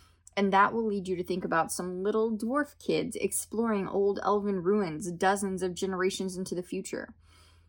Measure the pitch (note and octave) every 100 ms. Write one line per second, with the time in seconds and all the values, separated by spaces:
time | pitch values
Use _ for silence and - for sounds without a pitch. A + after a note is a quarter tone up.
0 | - _ - - G3 F#3+ G#3 A3+ A3 G3+
1 | F3+ F3+ F3+ F#3 - E3 D#3+ - F3+ F3+
2 | F#3+ A3 A3 G#3+ A3+ C#4 C#4+ - - D#3+
3 | - - G3+ - - G#3+ A#3 G#3 F#3 G3
4 | G3+ G3 F#3+ G#3 G3+ G3 F3 G#3 F#3 D3+
5 | E3+ E3+ F#3+ G3+ G3+ F#3 F3+ F3 F#3+ F#3
6 | F#3 F#3+ F#3+ F3+ F#3 F3+ F3+ F#3+ - -
7 | - - - - - -